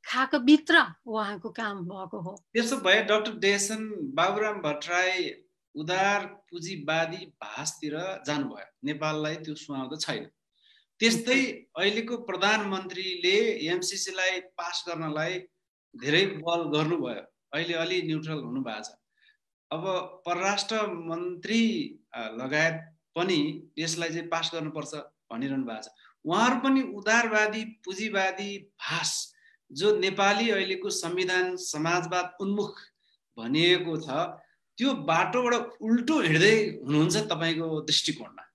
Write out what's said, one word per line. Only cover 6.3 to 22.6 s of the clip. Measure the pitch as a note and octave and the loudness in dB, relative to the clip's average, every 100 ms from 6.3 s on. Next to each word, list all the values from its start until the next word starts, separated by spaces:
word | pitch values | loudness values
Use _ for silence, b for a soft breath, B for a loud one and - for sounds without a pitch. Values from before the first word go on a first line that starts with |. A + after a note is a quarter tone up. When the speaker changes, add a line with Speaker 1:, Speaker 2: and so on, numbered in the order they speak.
| - _ E3+ F#3+ F#3+ D3 D#3+ E3 F3+ | -14 _ -12 -8 -6 -2 0 0 -4
Speaker 2:
भाषतिर | F#3 _ G#2 A2 D#3 - D3+ D3+ F#3 F#3+ - | -14 _ -12 -8 -8 -6 -6 -6 -6 -6 -4
जानुभयो, | D3 B2 G#2 - _ | -2 -4 -8 -18 _
नेपाललाई | C#3 D3+ D#3 D3+ D3+ | -6 -2 -2 0 -2
त्यो | D#3+ D#3 | -4 -8
सुहाउँदो | D3 - C#3 C3 | -12 -8 -8 -6
छैन। | D#3 - A#2 - _ _ _ _ _ _ _ | -6 -4 -6 -8 _ _ _ _ _ _ _
त्यस्तै | A3+ A3+ A#3+ | 2 2 2
Speaker 1:
Mhm। | C4+ B3+ - _ D#3 | 2 2 -4 _ 0
Speaker 2:
अहिलेको | G3 G#3+ A3+ A#3 | 0 0 -4 -6
प्रधानमन्त्रीले | - F3+ G3+ G#3+ G3+ F#3+ F#3 F3+ F#3+ F3+ E3+ G3+ A#3 F3 D#3 | -6 0 2 2 0 -4 -6 -8 -6 0 2 4 4 0 -2
एमसिसीलाई | F3+ F3+ G3 - F#3 F#3 F#3 | -2 -2 -4 -6 0 0 -2
पास | F#3 - F3 F3 F3 | -8 -10 -6 -6 -6
गर्नलाई | E3 D#3+ D3+ E3 F#3 F#3 _ _ _ _ | -4 -2 -2 -2 -4 -8 _ _ _ _
धेरै | - C3 D#3+ | -8 0 2
बल | F#3+ D#3+ E3 E3+ D#3 D3+ | 2 0 -2 0 0 0
गर्नुभयो, | D#3 E3+ B2+ G#2 - _ _ | 2 0 -2 -8 -12 _ _
अहिले | D3 E3+ | -6 -2
अलि | E3 E3 F#3 | -2 0 -2
न्युट्रल | D#3+ D#3 D#3 D3+ | 0 -4 -4 -6
हुनुभएको | A#2+ C3 A#2+ G#2+ | -4 -6 -4 -8
छ। | A2 - _ _ _ _ _ _ _ | -10 -18 _ _ _ _ _ _ _
अब | D#3+ F#3+ F3+ - - | -6 -2 -4 -6 -10
परराष्ट्र | E3+ F3 F#3+ G3+ - A3 G3+ | -4 0 0 0 -2 -2 -2
मन्त्री, | F3 E3 E3 F3+ F3 - A3+ A3+ E3 - - _ | -4 -6 -6 -6 -8 0 4 4 2 -4 -10 _
अ, | A#2+ | -10
लगायत | A2 A2 C3 D3+ | -8 -6 -2 2